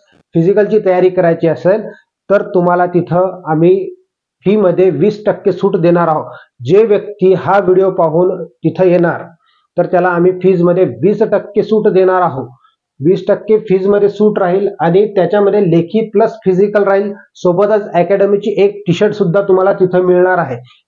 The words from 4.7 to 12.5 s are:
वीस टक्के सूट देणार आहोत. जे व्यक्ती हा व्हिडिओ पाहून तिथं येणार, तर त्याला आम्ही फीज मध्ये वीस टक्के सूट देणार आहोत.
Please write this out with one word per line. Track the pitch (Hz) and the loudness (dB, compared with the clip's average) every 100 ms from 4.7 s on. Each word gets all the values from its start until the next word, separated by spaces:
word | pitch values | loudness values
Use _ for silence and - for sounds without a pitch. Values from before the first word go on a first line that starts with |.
| 160 185 | 2 0
वीस | 143 202 208 - | 2 -2 0 -4
टक्के | 170 202 | -2 -4
सूट | 180 196 190 | -2 -2 0
देणार | 170 175 170 | 2 2 0
आहोत. | 151 - - - _ | -2 -6 -16 -20 _
जे | 123 190 220 | 0 2 2
व्यक्ती | 202 - - 185 185 | 0 -2 -2 0 0
हा | - 202 | 0 0
व्हिडिओ | 180 185 190 | 2 2 0
पाहून | 180 165 156 185 170 | 0 -2 0 -2 -4
तिथं | 165 _ 160 - 185 | -12 _ -6 0 2
येणार, | 175 170 127 - _ _ _ _ - | 2 0 -4 -10 _ _ _ _ -6
तर | 175 | -2
त्याला | 180 180 | 0 0
आम्ही | 170 180 180 | 2 0 2
फीज | 185 175 | 0 2
मध्ये | 175 175 170 113 | 2 2 0 0
वीस | 165 208 | -2 0
टक्के | 220 202 - 214 | 0 -2 -2 -4
सूट | 190 220 214 | -2 0 2
देणार | 180 185 185 | 2 2 0
आहोत. | 170 131 120 | -2 -4 -12